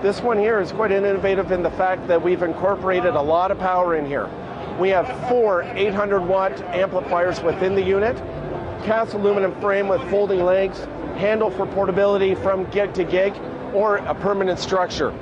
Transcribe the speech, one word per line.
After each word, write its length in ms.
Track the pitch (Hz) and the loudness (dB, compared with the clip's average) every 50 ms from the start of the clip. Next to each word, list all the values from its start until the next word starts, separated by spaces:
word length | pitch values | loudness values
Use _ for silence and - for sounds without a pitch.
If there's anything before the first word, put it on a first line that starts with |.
| - | 0
This 180 | 196 196 - | 0 0 0
one 160 | 202 240 233 208 | 0 0 2 2
here 220 | 202 220 233 214 | 2 2 2 2
is 120 | 185 160 | 0 -2
quite 200 | - 165 220 208 | -2 -2 0 2
innovative 600 | 190 196 196 202 196 190 180 196 190 185 190 180 | 2 2 2 2 0 0 2 0 2 2 0 0
in 120 | 185 180 175 | 0 0 0
the 80 | 165 | -2
fact 360 | - - 185 185 185 180 - 175 | 0 0 0 0 0 -2 0 2
that 140 | 175 165 | 2 2
we've 220 | 170 180 180 170 175 | 4 2 2 2 0
incorporated 720 | 170 160 - 170 185 202 185 185 185 185 180 180 180 160 | -2 -2 0 0 0 0 0 0 0 0 2 2 2 2
a 60 | 151 | 2
lot 300 | 143 147 160 170 180 190 | 2 2 2 2 2 0
of 60 | 196 180 | -2 -2
power 380 | 185 185 185 180 180 175 165 | 0 0 2 2 2 2 0
in 100 | 156 147 | 0 -2
here. 240 | 139 143 131 101 87 - - - - - - - - - - | -2 -2 -4 -4 -4 -8 -10 -12 -12 -10 -10 -10 -10 -4 0
We 100 | 175 190 | 2 2
have 180 | 190 180 165 - - - - 254 | 4 2 2 0 -4 -6 -2 0
four 340 | 247 247 233 214 190 175 175 | 2 4 4 4 2 0 0
eight 300 | - - 185 196 214 190 | -4 -2 -2 0 0 2
hundred 280 | 202 208 202 202 196 | 0 0 2 2 0
watt 400 | 180 175 190 190 190 190 190 - | 2 2 0 2 2 0 -2 -4
amplifiers 800 | 190 180 175 175 190 190 - 180 - - 170 175 175 180 175 - | -8 -6 -2 -2 -2 0 0 -4 -2 0 0 2 2 0 0 0
within 320 | - 170 147 - 175 190 196 | 0 -2 0 0 0 0 2
the 80 | 196 | 0
unit, 360 | 190 180 196 196 208 226 262 - - - - - - - - - - - - - - | 2 2 2 2 2 0 -2 -4 -8 -10 -10 -10 -8 -8 -8 -8 -8 -8 -10 -8 -2
cast 300 | 208 220 226 226 220 - | -2 0 0 0 -2 -4
aluminum 460 | 208 202 202 202 202 196 185 165 - | 0 2 2 2 4 2 0 -2 -2
frame 280 | 208 208 196 196 202 196 | 0 0 2 2 2 2
with 140 | 190 170 - - | 0 0 0 0
folding 320 | - 202 202 190 196 185 175 | 0 0 2 2 2 2 4
legs, 360 | 180 185 190 190 190 - - - - - - - - - - | 4 4 4 2 0 -2 -8 -12 -12 -10 -10 -10 -8 -6 -2
handle 320 | 185 202 214 220 220 214 | 0 0 2 2 0 -2
for 160 | - - 196 | 0 -2 -4
portability 720 | 190 190 190 196 185 185 185 202 202 202 196 196 190 190 | -2 0 0 0 0 2 2 4 4 4 4 2 2 0
from 340 | - - 190 196 190 185 165 | 0 0 0 0 0 -2 -2
gig 240 | - 196 208 190 - | 0 0 0 0 0
to 100 | 185 180 | -2 -2
gig, 300 | 160 165 185 190 202 196 - - - - - - - - | 0 2 2 2 0 -2 -6 -10 -10 -10 -10 -10 -4 0
or 240 | 196 208 214 202 202 | 0 2 2 2 0
a 160 | - - 151 | 0 -4 -6
permanent 460 | 143 - 190 202 196 196 190 175 - | -2 0 -2 0 0 0 0 0 -2
structure. 520 | - - 185 190 180 170 - - 156 117 85 - | -2 -2 0 0 0 0 -2 -2 -2 -2 -2 -6